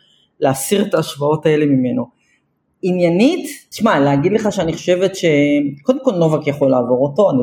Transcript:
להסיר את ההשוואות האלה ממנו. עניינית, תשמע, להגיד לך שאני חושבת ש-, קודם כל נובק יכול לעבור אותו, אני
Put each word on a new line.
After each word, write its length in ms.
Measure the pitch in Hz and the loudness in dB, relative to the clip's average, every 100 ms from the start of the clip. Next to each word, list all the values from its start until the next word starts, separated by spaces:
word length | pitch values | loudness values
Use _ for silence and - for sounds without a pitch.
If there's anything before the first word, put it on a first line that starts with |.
| _ _ _ - | _ _ _ -4
להסיר 420 | 143 131 - 202 | -2 -2 -2 -2
את 120 | 202 | 0
ההשוואות 520 | 165 151 139 143 151 160 | -2 -4 -4 -2 0 0
האלה 200 | 151 151 | 0 2
ממנו. 520 | 131 127 123 120 _ _ _ _ _ _ _ | 0 0 -4 -6 _ _ _ _ _ _ _
עניינית, 640 | 185 180 175 175 254 370 - - - | -4 0 2 4 2 0 -6 -14 -16
תשמע, 280 | - 220 160 | -2 0 2
להגיד 340 | 139 139 170 | 2 2 0
לך 160 | 214 214 | 0 -2
שאני 220 | 196 165 | -2 -4
חושבת 440 | 165 - 180 190 190 | -4 -2 0 0 0
ש-, 80 | 170 147 143 147 143 - | 0 2 2 2 -2 -6
קודם 160 | - 262 | -4 -2
כל 80 | 262 | 0
נובק 340 | 180 160 151 143 | 0 0 0 -2
יכול 240 | 135 135 | 0 2
לעבור 380 | 127 120 123 143 | 2 2 0 0
אותו, 220 | 143 196 | 0 2
אני 80 | 135 | 2